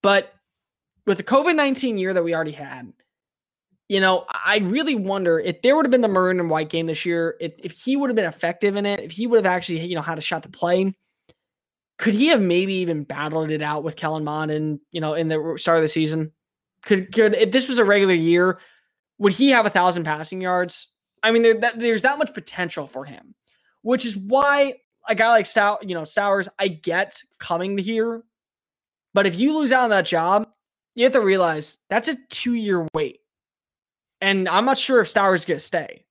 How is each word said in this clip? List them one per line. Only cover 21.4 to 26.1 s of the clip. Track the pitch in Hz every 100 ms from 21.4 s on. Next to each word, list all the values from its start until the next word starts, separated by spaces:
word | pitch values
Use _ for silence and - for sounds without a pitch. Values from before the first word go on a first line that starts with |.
there, | 233
that, | 226 240 226
there's | 240 220
that | 254 294
much | 302
potential | - - - 180 - 139
for | 131
him, | 147 - - _ _ _ _ _
which | 220 254
is | 233 202
why | 196 262 285 285 277 254 _ _ -
a |
guy | 214 226
like | 233 196
Sow-, | - 202 208
you | 208
know, | 175
Stowers, | 156